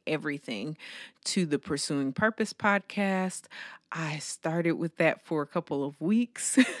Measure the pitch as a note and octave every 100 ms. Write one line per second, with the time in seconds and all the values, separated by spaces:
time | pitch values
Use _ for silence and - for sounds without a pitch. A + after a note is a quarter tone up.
0 | - D#3 D3+ C#3+ - G#2+ C3 D#3 - -
1 | - _ - G3+ E3 C#3+ - C#3+ - C#3+
2 | C3+ - G#3+ - G#3+ - G#3 G3+ - -
3 | G3 F#3+ F#3 - - - - - - E3
4 | D#3+ D3+ - - E3 E3+ E3 D#3+ E3 -
5 | D#3+ - - D#3 C#3+ F3 - C#3 C#3 D3
6 | D#3+ A3 A#3+ - - - B3+ -